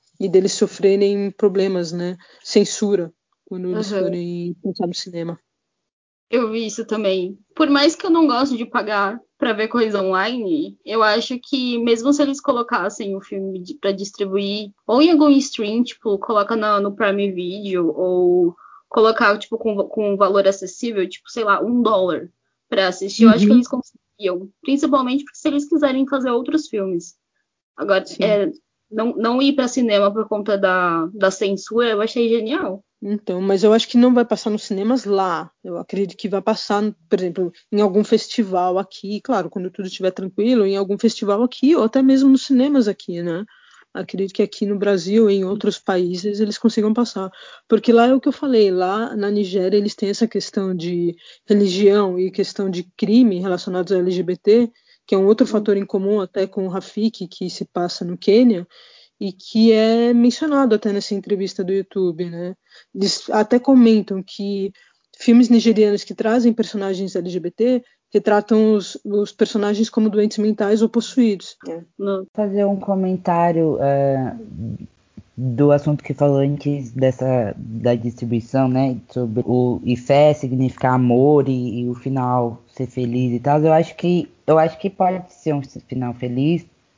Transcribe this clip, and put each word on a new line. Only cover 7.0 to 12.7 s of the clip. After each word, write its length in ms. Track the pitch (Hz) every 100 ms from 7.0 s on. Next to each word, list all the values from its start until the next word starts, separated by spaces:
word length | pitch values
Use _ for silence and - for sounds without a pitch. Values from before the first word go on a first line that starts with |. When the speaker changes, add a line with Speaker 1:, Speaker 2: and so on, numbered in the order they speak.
| 202 190 185 196 _
Speaker 2:
Por 140 | - 294
mais 260 | 277 294
que 120 | 320 392
eu 40 |
não 160 | 330 302
goste 300 | 240 277 233
de 80 |
pagar 560 | 233 233 208 208 202 240 _ _
pra 140 | 240
ver 160 | 208 220
coisa 340 | 240 220 202
online, 720 | 190 190 214 247 196 151 190 -
eu 180 | - 226
acho 360 | 214 214 - 247
que 400 | - 262 247 233
mesmo 340 | 233 233 254
se 100 | 285
eles 180 | 277 277
colocassem 760 | - 240 233